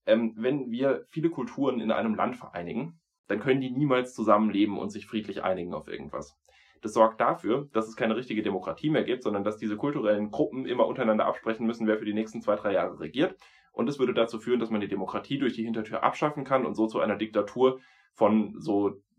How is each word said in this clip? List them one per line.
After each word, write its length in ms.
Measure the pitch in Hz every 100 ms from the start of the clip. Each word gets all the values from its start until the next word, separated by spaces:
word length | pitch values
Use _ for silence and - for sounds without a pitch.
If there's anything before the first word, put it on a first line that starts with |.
| -
ähm, 280 | 110 113 110
wenn 340 | 123 143 120
wir 360 | 117 139 120 -
viele 220 | 160 165
Kulturen 500 | 151 117 - 135 123
in 120 | 107
einem 220 | - 110
Land 220 | 104 110 -
vereinigen, 640 | - 92 85 107 160 - _ _ -
dann 120 | 107
können 220 | 131 135
die 100 | 131
niemals 420 | 127 147 127 123
zusammenleben 640 | - 110 104 110 98 104 98
und 140 | 98
sich 160 | - -
friedlich 360 | 110 107 95
einigen 300 | 92 92 87
auf 140 | 78 -
irgendwas. 500 | - - 69 - _ _ _ _ _
Das 120 | 110
sorgt 280 | 117 110 -
dafür, 480 | 117 165 104 131 147
dass 140 | 110 110
es 80 | -
keine 220 | 113 131
richtige 240 | 127 107
Demokratie 480 | 101 92 - - 151
mehr 140 | 143
gibt, 200 | - 127
sondern 220 | 110 101 101
dass 120 | 107
diese 200 | 110 104
kulturellen 520 | 143 143 107 104 104
Gruppen 360 | - 151 131 131
immer 220 | 123 113
untereinander 380 | 123 113 110 -
absprechen 400 | - 113 110 113
müssen, 220 | 113 110
wer 120 | 107
für 60 | 107
die 80 |
nächsten 280 | 104 110 117
zwei, 140 | 104 104
drei 180 | 104
Jahre 260 | 95 90 90
regiert. 380 | 80 131 190 - - _ _
Und 160 | - 117
das 120 | 143
würde 140 | 123
dazu 260 | 120 113 113
führen, 200 | 110 123
dass 100 | 113
man 120 | 107
die 60 | 98
Demokratie 500 | 98 92 101 - 139
durch 160 | 127
die 100 | 117
Hintertür 400 | 113 113 107 -
abschaffen 400 | 127 - 151 151
kann 220 | 127 131 80
und 100 | 107
so 120 | 110
zu 120 | 123
einer 180 | 104 101
Diktatur 640 | 107 104 101 120 131 131 - _ _
von 420 | - 131 110 101 -
so 420 | 107 101 101 98 _